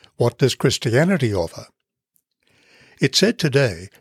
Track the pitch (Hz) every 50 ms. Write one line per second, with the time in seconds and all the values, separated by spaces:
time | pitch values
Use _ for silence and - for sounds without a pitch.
0 | _ _ _ - 120 120 - - 139 123 - - - 135 - - - 123 110 131
1 | 160 180 202 165 135 110 101 92 85 82 - - - - _ _ _ _ _ _
2 | _ _ _ _ _ _ _ _ _ _ _ _ _ _ _ _ _ _ _ _
3 | 165 135 - - 190 220 233 - - 147 123 143 139 113 90 85 92 104 - _